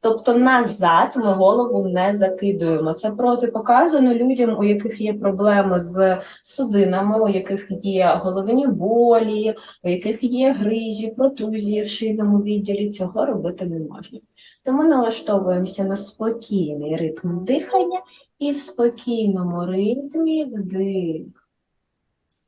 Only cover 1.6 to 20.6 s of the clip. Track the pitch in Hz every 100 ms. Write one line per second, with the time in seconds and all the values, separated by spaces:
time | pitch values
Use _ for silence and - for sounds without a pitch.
1.6 | 247 202 190 180 185 202 190 190 202 175
2.6 | 165 160 156 160 214 208 247 247 240 226
3.6 | 214 247 339 302 254 233 247 254 233 208
4.6 | 202 208 226 - 214 208 196 190 208 202
5.6 | 190 180 170 180 190 185 - - - -
6.6 | 254 202 185 180 202 220 220 190 185 196
7.6 | - 190 196 190 180 - 185 185 196 247
8.6 | 277 175 180 233 240 226 220 214 214 214
9.6 | - - 175 180 208 220 247 247 262 269
10.6 | 202 226 226 208 220 220 269 269 214 220
11.6 | 208 208 208 - 220 214 208 202 208 208
12.6 | 196 202 208 - 180 214 269 208 165 180
13.6 | 180 165 156 - - - _ _ - _
14.6 | - 262 320 277 233 226 - 202 185 180
15.6 | 185 - 190 202 - - 220 233 - 202
16.6 | 156 147 147 160 165 - 175 175 185 277
17.6 | - 381 370 359 - _ _ _ 285 285
18.6 | - - 240 233 - 233 214 185 180 170
19.6 | 175 185 208 262 285 320 320 311 285 214